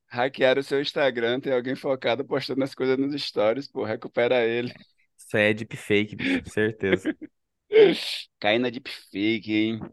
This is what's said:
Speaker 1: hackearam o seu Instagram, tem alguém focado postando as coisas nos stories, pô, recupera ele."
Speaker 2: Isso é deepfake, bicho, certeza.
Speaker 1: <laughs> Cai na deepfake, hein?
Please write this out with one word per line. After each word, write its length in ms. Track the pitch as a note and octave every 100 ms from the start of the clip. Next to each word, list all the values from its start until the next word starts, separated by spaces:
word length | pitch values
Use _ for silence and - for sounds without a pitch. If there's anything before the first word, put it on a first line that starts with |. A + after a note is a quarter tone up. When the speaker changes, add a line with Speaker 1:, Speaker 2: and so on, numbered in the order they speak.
| _
Speaker 1:
hackearam 540 | B2 C3+ - C3 C3
o 20 |
seu 160 | C#3 C#3
Instagram, 640 | C#3+ D#3+ C3+ A#2+ A#2 B2+
tem 100 | C#3
alguém 240 | B2 B2+ C#3
focado 480 | D3+ C3 B2 A#2+
postando 400 | B2+ C#3 - C3
as 100 | C3+
coisas 240 | - C3 C3
nos 240 | C#3 C#3+
stories, 460 | - - G#2+ B2+ -
pô, 160 | C3+
recupera 600 | G#2+ A2+ C3 - A#2+ B2+ A2+
ele." 280 | A#2+ A#2+ - - _ _ _
Speaker 2:
Isso 180 | - A2
é 180 | G#2
deepfake, 600 | A2 A#2 - - G#2 G#2 G2+
bicho, 340 | C3+ C3+ -
certeza. 640 | G#2+ G#2+ A2 F#2+ - - - D#4 _ _ _ _
Speaker 1:
<laughs> 600 | G#4+ F#4+ - - - - _
Cai 180 | G#2 A2+
na 120 | B2+
deepfake, 840 | A#2+ - - - G2 G#2+ A2+ G#2+
hein? 260 | G#2+ A2 A2 G2